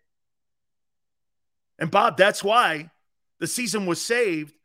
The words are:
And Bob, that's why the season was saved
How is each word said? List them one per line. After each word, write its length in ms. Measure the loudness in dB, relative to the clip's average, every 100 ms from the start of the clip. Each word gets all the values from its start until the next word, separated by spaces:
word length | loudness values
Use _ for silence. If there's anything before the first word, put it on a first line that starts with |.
| _ _ _ _ _ _ _ _ _ _ _ _ _ _ _ _ _ -10
And 140 | 0
Bob, 240 | 2 2 4
that's 260 | 2 2
why 480 | 0 2 2 -2 -10 _ _ _ _ -10
the 80 | -8
season 400 | -6 -4 -4 -2
was 140 | -4
saved 520 | -2 0 0 -2 -8 _